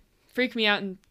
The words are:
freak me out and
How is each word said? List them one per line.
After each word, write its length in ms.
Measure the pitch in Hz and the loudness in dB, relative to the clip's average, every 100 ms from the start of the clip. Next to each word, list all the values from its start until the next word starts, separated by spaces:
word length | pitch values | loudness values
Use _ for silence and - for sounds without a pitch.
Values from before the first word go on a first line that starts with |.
| _ _ _ | _ _ _
freak 280 | - 254 247 | -4 -2 2
me 100 | 214 | 2
out 140 | 202 | 2
and 160 | 196 185 _ | -2 -10 _